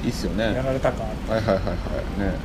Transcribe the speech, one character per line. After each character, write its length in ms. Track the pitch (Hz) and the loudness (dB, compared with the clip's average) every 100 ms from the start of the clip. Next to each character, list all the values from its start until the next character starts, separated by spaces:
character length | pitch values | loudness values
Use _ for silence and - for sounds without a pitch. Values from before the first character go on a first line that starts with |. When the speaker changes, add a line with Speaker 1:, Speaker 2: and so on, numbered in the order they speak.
Speaker 1:
い 40 | - | -2
い 20 | |
っ 40 | |
す 120 | - 98 | -2 -2
よ 80 | |
ね。 200 | 87 110 | 0 0
Speaker 2:
や 100 | 113 | 0
ら 80 | 135 | 0
れ 80 | 131 | 2
た 120 | 131 | 2
か。 120 | 123 | 0
Speaker 1:
は 340 | 110 - - 110 | -4 -4 0 0
い 40 | |
は 0 | |
い 0 | |
は 100 | 107 | 4
い 40 | 95 | 2
は 60 | |
い。 40 | 98 92 - - - 98 | 2 -2 -2 -2 -2 -2
ね。 140 | 98 90 | 0 -2